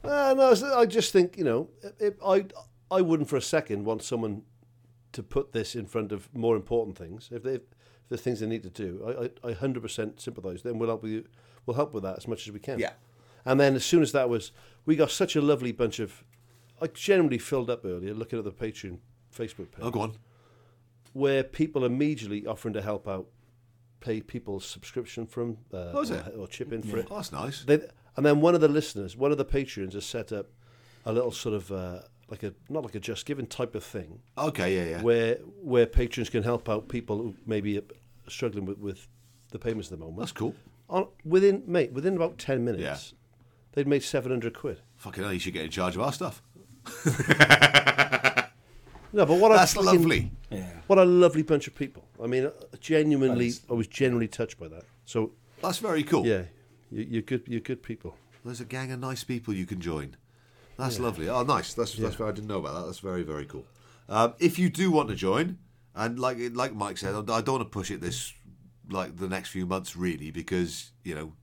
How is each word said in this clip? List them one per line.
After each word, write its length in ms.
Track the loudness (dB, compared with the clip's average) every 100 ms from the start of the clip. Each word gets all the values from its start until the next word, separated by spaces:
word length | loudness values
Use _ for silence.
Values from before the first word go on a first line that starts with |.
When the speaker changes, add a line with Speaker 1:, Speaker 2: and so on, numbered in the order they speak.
Speaker 1:
Uh, 300 | 0 2 4
no, 200 | 6 8 8 6 4
I 80 |
just 260 | 6 4 4
think, 260 | 4 4 2
you 60 |
know, 260 | 2 2 -2 _ -18 -4
it, 180 | -4 -2
I, 200 | 2 2 2 -14 -20 _ _
I 120 | 2
wouldn't 260 | 4 2 2
for 60 |
a 60 | -2
second 420 | 0 -2 0 -4
want 160 | -2 -4
someone 420 | -2 -4 -2 -6 -12 _ _ _ _ _ _
to 100 | -14
put 300 | -4 -4 -2
this 240 | -6 -4
in 100 | -8
front 260 | -6 -6 -6
of 200 | -8 -10
more 220 | -2 2
important 420 | 0 0 -2 -2 -10
things. 320 | -14 -16 -14
If 120 | -10
they, 120 | -6
if 60 | -6 -8 _ _ _ _
there's 140 | -6
things 180 | -4 -2
they 80 | -2
need 160 | -4
to 60 | -8
do, 580 | -8 -8 -6 -8 -6 -6 -8
I, 40 | -10
I, 20 |
I 20 |
hundred 300 | -4 -4 -4
percent 360 | -6 -6 -6 -8
sympathise. 440 | -14 -10 -10 -8
Then 160 | -6 -2
we'll 100 | -2
help 140 | -2
with 80 | -4
you. 140 | -8 -10 _ _ _ -6
We'll 80 |
help 180 | -2 -2
with 80 | -2
that 140 | -6 -8
as 100 | -8
much 200 | -10 -10
as 40 |
we 60 | -12
can. 200 | -8 -4
Speaker 2:
Yeah. 140 | -6 -6 _ _ _ _
Speaker 1:
And 140 | 0 4
then 160 | 6
as 100 | 4
soon 160 | 4 4
as 100 | 6
that 140 | 2 2
was, 240 | 0 -4 -20 -20 -8 0
we 80 |
got 160 | 4 4
such 240 | 4 2
a 60 | 4
lovely 300 | 4 2 0
bunch 280 | 0 -2 0
of, 240 | -8 -10 _ _ _ _ _ _
I 60 | -8
generally 500 | -4 4 6 6 0
filled 320 | -2 -2 -2
up 160 | -4
earlier 300 | -4 -6 -6
looking 240 | -8 -6 -6
at 60 |
the 60 | -6
Patreon 460 | -8 -8 -8 -14 -14 _ _ _
Facebook 400 | -10 -10 -10 -16
page. 100 | -8
Speaker 2:
Oh, 100 | -6
go 80 | -4
on. 120 | -4 -8 _ _ _ _ _ _ _ _ _
Speaker 1:
Where 300 | 0 2 2
people 420 | 0 -2 -2 2
immediately 600 | 0 2 0 -2 -6 -6
offering 280 | -6 -6 -6
to 60 | -4
help 240 | -4 -6 -4
out, 200 | -6 -8 _ _ _ _ _ _ _
pay 220 | -6 -6
people's 420 | -6 -12 -8 -10
subscription 600 | -10 -16 -10 -10 -10 -10
from, 320 | -10 -6 -8 -8 -12
uh, 180 | -10 -6
Speaker 2:
Oh, 80 | -4
is 100 | -4
Speaker 1:
or, 40 | -6
Speaker 2:
it? 180 | -8 -12
Speaker 1:
or 100 | -14
chip 240 | -10 -8
in 120 | -8
for 140 | -6 -6
Speaker 3:
Yeah. 60 |
Speaker 1:
it. 40 | -6
Speaker 2:
Oh, 60 |
that's 160 | -10 -10
nice. 320 | -8 -8 -8
Speaker 1:
They, 180 | 2 2 2 _ _
and 80 | 0
then 160 | 2 6
one 120 | 6
of 80 | 6
the 60 | 6
listeners, 500 | 4 -2 -10 -10 -2
one 140 | 0
of 60 | 0
the 60 |
patrons, 500 | 0 -2 -2 -8 -8
has 100 | -8
set 260 | -8 -10 -8
up 160 | -8 -10 _ _ _ _ _
a 60 | -2
little 200 | -2 -2
sort 240 | -4 -4
of, 160 | -4 -4
uh, 300 | -6 -6 -10 -16 _ _
like 140 | -10
a, 100 | -10 -10 -8
not 140 | -8
like 120 | -6
a 40 | -10
Just 260 | -8 -10
Giving 220 | -8 -8 -8
type 280 | -6 -6
of 80 | -6
thing. 360 | -10 -12 -12 -18 _ -6
Speaker 2:
Okay, 380 | -4 -2 0 0
yeah, 200 | -2 0
yeah. 40 |
Speaker 1:
Where, 340 | 2 4 2 -2 -6 -14
where 240 | 2 4
patrons 440 | 6 4 0 -4 -2
can 140 | -2
help 260 | 0 -2 -2
out 180 | -4 -4
people 300 | -8 -4 -4
who 180 | -6 -10
maybe 320 | -4 -2 -2 -4
are 40 | -6 -20 _ -20 -16
struggling 380 | -6 -6 -4
with, 120 | -8 -8
with 300 | -10 -10 -18 _ _ _ _
the 80 | -8
payments 320 | -6 -6 -8
at 60 | -12
the 60 |
moment. 140 | -12 -10
Speaker 2:
That's 120 | -10
cool. 240 | -6 -6 -6 -20 _ _
Speaker 1:
On, 180 | -4 -4 -10
within, 380 | 2 6 6 4 0
mate, 240 | 0 0
within 240 | -2 -2
about 220 | 0 -2 -2
ten 260 | -2 0
minutes, 200 | 0 -2
Speaker 2:
Yeah. 140 | -4 -6 -12 -20 _ _ _ _ _
Speaker 1:
they'd 140 | -2 2
made 160 | 0
seven 280 | 0 -4 -2
hundred 220 | -4 -4
quid. 240 | -6 -10 -10 _ _
Speaker 2:
Fucking 260 | -12 -6
hell, 100 | -4
you 60 | -2
should 140 | -4
get 120 | -4
in 60 | -4
charge 240 | -2 -2
of 60 | 0
our 120 | -4
stuff. 280 | -4 -8 -8 _ -20 -20 -20
<laughs> 1600 | -16 -2 0 0 2 6 10 10 10 8 4 4 2 4 2 0 -4 _ _ -20 -20 -20 -4
Speaker 1:
No, 140 | 2
but 140 | 6 8
what 120 | 10
a 40 |
Speaker 2:
That's 180 | 10 8
Speaker 1:
fucking, 120 | 4 6 6
Speaker 2:
lovely. 300 | 6 4 0 -8 -10
Speaker 3:
Yeah. 180 | -10 -10 -14
Speaker 1:
what 140 | 4 8
a 40 |
lovely 380 | 8 8 8 6
bunch 240 | 2 0
of 80 | 0
people. 320 | -8 -8 -8 -20 -10
I 40 | -2
mean, 240 | 0 -2 -6 -20 -16
genuinely, 720 | 2 4 4 6 4 4 0
Speaker 3:
Thanks. 160 | -2 -4
Speaker 1:
I 60 |
was 140 | -2 -2
genuinely 400 | 0 2 2 -2
touched 320 | -4 -6 -6
by 80 | -16
that. 160 | -16 -20 _
So 260 | -6 -2 -2 -6 _ -6
Speaker 2:
That's 160 | -4 -4
very 240 | -2 0
cool. 240 | 2 2 2
Speaker 1:
Yeah, 160 | 0 -2 -14 _ _ _
you, 160 | -10 -4
you're 120 | -6
good. 180 | -4 -6 -4
You're 120 | -8
good 220 | -6 -10
people. 340 | -10 -12 -12 -16 _ _
Speaker 2:
There's 160 | -14 -12
a 40 |
gang 260 | -10 -10 -8
of 80 | -8
nice 240 | -8 -8
people 280 | -6 -6 -4
you 140 | -6
can 160 | -4 -6
join. 340 | -6 -6 -8 -16 _ _ _ _ _ -8
That's 200 | -4 -2
Speaker 1:
Yeah. 60 |
Speaker 2:
lovely. 220 | -2 -2 -2
Oh, 140 | -2
nice. 320 | 2 0 -2
That's, 200 | -4 -4
that's 240 | -2 -6 -4
Speaker 1:
Yeah. 80 | -6
Speaker 2:
I 40 |
didn't 180 | -6 -6
know 100 | -6
about 160 | -6
that. 100 | -8
That's 140 | -10 -10
very, 240 | -6 -6
very 220 | -6 -8 -10
cool. 180 | -14 -16 _ _ -20 -2
Um, 260 | 2 2 4
if 220 | 0 4
you 100 | 0
do 220 | 2 4
want 180 | 4 2
to 60 |
join, 420 | -2 0 2 0 -6 -16 _ _
and 240 | -6 -4 -2
like, 180 | -4 -2 -6
like 220 | -4 -4
Mike 240 | -4 -8 -6
said, 160 | -6
I, 40 | -4
I 220 | -2 -2
don't 140 | 0
want 80 | -2
to 20 |
push 240 | -2 -6 -6
it 120 | -6
this, 300 | -6 -6 -10 -14 -20 -20 -20 _ -8
like, 260 | -6 -6 -6
the 100 | -6
next 220 | -6 -6
few 160 | -6
months 300 | -2 -4 -4
really, 340 | -4 -2 -2 -8
because, 600 | -10 -4 -2 -2 -4 -14 _
you 120 | -10
know 180 | -8 -10 -14